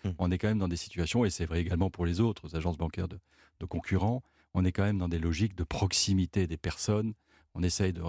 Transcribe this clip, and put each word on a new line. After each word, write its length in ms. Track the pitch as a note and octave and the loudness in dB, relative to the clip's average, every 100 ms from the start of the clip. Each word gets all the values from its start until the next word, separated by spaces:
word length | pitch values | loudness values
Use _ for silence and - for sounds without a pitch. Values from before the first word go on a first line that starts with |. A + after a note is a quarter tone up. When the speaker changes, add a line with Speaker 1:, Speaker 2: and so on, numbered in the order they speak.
| G2 | -6
Speaker 1:
Hmm. 60 | F2 | 0
Speaker 2:
on 140 | F2+ | 0
est 60 | F2+ | 2
quand 120 | G#2+ | 2
même 100 | A2 | 2
dans 80 | F#2 | 0
des 80 | E2+ | -2
situations, 480 | - F2 E2 A#2 | -4 -4 0 2
et 60 | G#2+ | 2
c'est 160 | - E2 | 0 -2
vrai 160 | E2+ | 0
également 280 | E2 F2 F#2 | 0 2 0
pour 160 | - F2 | 0 0
les 140 | F2 | 2
autres 380 | A2+ - D#2 D#2+ | 2 0 -6 -4
agences 200 | F2 D#2+ | -2 -2
bancaires 300 | D#2+ - F2+ | -2 -2 -6
de, 140 | - - _ _ - | -8 -16 _ _ -12
de 40 | F#2+ | -8
concurrents, 560 | E2+ - F#2+ G2+ B2+ - _ _ | -6 0 2 2 0 -6 _ _
on 120 | G2 F#2 | 0 2
est 80 | |
quand 100 | F#2+ | 2
même 140 | G2+ G2+ | 0 0
dans 100 | F2+ | 0
des 100 | E2+ | 0
logiques 380 | E2 D#2+ A2 F#2+ | 0 0 0 -2
de 80 | |
proximité 800 | E2+ - F#2 - - F#2+ F2+ G2+ F2 | -6 0 0 2 2 4 2 0 -2
des 120 | E2 | -2
personnes, 560 | F2 - - G#2+ A2 A2 _ _ _ | -6 -2 0 0 -2 -6 _ _ _
on 100 | E2+ | -2
essaye 300 | F2+ - F#2+ | 0 2 0
de, 80 | E2 | 0